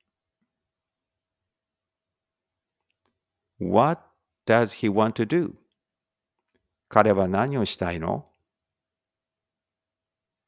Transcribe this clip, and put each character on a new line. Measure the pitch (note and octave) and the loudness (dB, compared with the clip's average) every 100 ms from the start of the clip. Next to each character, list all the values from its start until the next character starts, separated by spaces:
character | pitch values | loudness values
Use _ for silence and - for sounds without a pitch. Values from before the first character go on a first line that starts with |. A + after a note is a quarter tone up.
| _ _ _ _ _ _ _ _ _ _ _ _ _ _ _ _ _ _ _ _ _ _ _ _ _ _ _ _ _ _ _ _ _ _ _ - | _ _ _ _ _ _ _ _ _ _ _ _ _ _ _ _ _ _ _ _ _ _ _ _ _ _ _ _ _ _ _ _ _ _ _ -10
What | F2+ G2 C#3+ E3+ _ _ _ _ - | 0 2 2 0 _ _ _ _ 0
does | A2+ A2 - A2 | 2 2 -2 -2
he | |
want | G2+ A2 | 2 0
to | A2+ A2 | 0 -2
do? | E3+ E3+ - _ _ _ _ _ _ _ _ _ _ _ _ _ | -2 -2 -8 _ _ _ _ _ _ _ _ _ _ _ _ _
彼 | G#2+ G#2+ | 2 4
は | G2 F#2 | 4 2
何 | F#2+ C3 C#3 | 0 -2 -2
を | G2+ | -4
し | - | -4
た | F2+ | -6
い | F2 | -6
の？ | E2+ C3+ - _ _ _ _ _ _ _ _ _ _ _ _ _ _ _ _ _ _ _ _ _ | -6 -6 -8 _ _ _ _ _ _ _ _ _ _ _ _ _ _ _ _ _ _ _ _ _